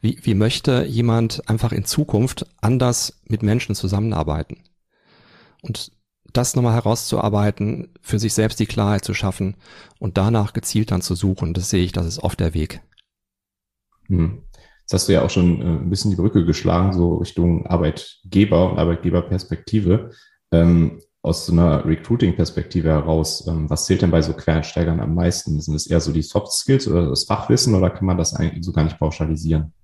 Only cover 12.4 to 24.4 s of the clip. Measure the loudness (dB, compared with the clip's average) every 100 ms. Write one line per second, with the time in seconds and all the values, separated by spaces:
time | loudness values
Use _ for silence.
12.4 | -2 -2 -6 -8 _ _ _ _ _ _
13.4 | _ _ _ _ _ _ _ 0 0 -2
14.4 | -14 -20 -20 _ -4 -2 4 4 4 2
15.4 | 2 2 0 -2 -2 -2 -2 0 2 2
16.4 | 2 0 0 2 2 2 0 0 -4 0
17.4 | 2 0 0 0 0 -2 -12 -20 -2 2
18.4 | 4 4 4 2 0 0 0 0 0 -4
19.4 | -4 -10 -2 0 2 2 0 -16 _ _
20.4 | _ 4 6 6 4 -2 _ _ -4 -4
21.4 | 0 4 4 4 0 -2 0 0 0 0
22.4 | -2 -2 -4 -2 2 0 2 0 0 -4
23.4 | -6 -4 -2 -4 0 2 4 2 0 -4